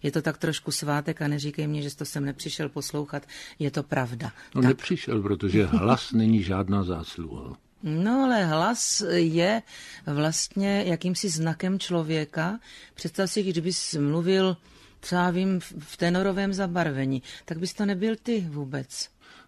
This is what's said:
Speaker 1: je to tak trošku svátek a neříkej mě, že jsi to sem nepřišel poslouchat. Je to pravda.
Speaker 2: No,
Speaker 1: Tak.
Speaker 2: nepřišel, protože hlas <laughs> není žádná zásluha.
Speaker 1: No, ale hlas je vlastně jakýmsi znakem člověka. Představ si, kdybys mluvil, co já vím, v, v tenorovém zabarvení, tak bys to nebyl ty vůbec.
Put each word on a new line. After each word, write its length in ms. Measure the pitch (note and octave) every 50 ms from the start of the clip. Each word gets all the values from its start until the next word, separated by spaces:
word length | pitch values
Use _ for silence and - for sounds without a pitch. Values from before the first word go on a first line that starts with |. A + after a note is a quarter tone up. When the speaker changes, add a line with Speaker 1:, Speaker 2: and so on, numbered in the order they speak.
Speaker 1:
je 100 | - C#3+
to 100 | - D#3+
tak 160 | D3 D#3+ D#3 -
trošku 320 | - D#3+ D3+ - - -
svátek 520 | - - D3+ D3 C#3+ D3 D3 D#3+ D#3 -
a 60 | D#3 D3
neříkej 380 | D3 D3 C#3 D3+ C#3+ - D3+
mě, 160 | D3 D3+ D3
že 80 | C#3+ C#3+
jsi 60 | C#3
to 80 | - D3+
sem 200 | - - D3+ C#3
nepřišel 440 | C#3 C3+ - - D#3 - - D#3 C#3+
poslouchat. 580 | - D3 C#3 - - D3 D3 - D3 C#3+ - - - - - - - -
Je 120 | D3+ C#3
to 120 | - D3+
pravda. 500 | C#3+ - D3+ C#3 B2+ A#2 A#2+ A2+ - A2+ - - - - -
Speaker 2:
No, 80 | C3
Speaker 1:
Tak. 60 | B2+ B2
Speaker 2:
nepřišel, 540 | - - - - F3+ - - C3+ A#2+ G#2+
protože 440 | G2 G2+ G2+ - G#2+ F#2+ F2+ G#2+ G2+
hlas 460 | - - G#3+ F#2 A2+ C3 - - -
<laughs> 0 |
není 300 | - A2+ A2 A2 A2+ G#2+
žádná 420 | F2+ F2 F#2 F#2+ G2 F#2 G2+ G2+ F#2+
zásluha. 720 | F2+ F2+ E2 E2 - - - E2+ D2+ A#1 A#1+ C#2 C2 - - _ _ _ _
Speaker 1:
No, 420 | - D#3 D3+ E3 F#3 A3 B3 C4+ C4+
ale 200 | B3+ B3 G#3+ F#3
hlas 580 | D#3+ D#3 D#3+ F3 G#3+ A#3+ - - - - - G#3 E3 F3
je 480 | F3 E3+ E3 D#3+ E3+ E3+ F#3+ A3 A3+ - - - - - - - - -
vlastně 800 | D#3 C#3+ C#3+ D3+ D#3+ D#3+ - - - - G3 G3 G3 G3+ G3+ G3+
jakýmsi 420 | F3+ E3 E3 - F3+ F3+ - - G3
znakem 500 | D#3 D#3+ D#3+ D#3+ D#3+ E3 F#3+ F#3 F#3+ F#3
člověka. 840 | - - F3 E3+ D#3 D#3 D#3+ D#3 D3+ D3 - D#3+ D#3+ F3+ G#3+ A#3 - - - - - - _
Představ 360 | - - D#3+ - - G3 F3+
si, 120 | - G#3+
kdybys 520 | F#3+ F#3+ E3+ E3+ D#3 F#3 E3+ - - - -
mluvil, 640 | D3+ C#3+ C#3+ D3+ E3+ E3+ F#3 F#3+ F#3+ F#3+ F#3 F3 - - - - - - - - -
co 120 | - - F3+
já 160 | F3+ F3 F3+
vím, 300 | E3+ F3+ F#3+ F#3+ F#3+ F3
v, 120 | - - - D#3
v 180 | D3 - -
tenorovém 560 | - F3 F3 F3 F3+ F#3+ G3 F3+ G3 G3 G3
zabarvení, 680 | G3 F#3 G3 F3+ F3 F3+ E3 D#3 C3+ C3+ C3+ C3+ C3+ B2+ - - - - -
tak 140 | - E3+ D#3+
bys 160 | F3+ F3+ -
to 120 | - G#3
nebyl 300 | G3+ G3+ F3 G#3 A3+ A3+ A3
ty 180 | - A#3+ A#3 G#3+ F3+ D#3+
vůbec. 580 | C#3+ D3 C#3+ C3 D3 C3+ C3 - - - - - _ _ - - - - -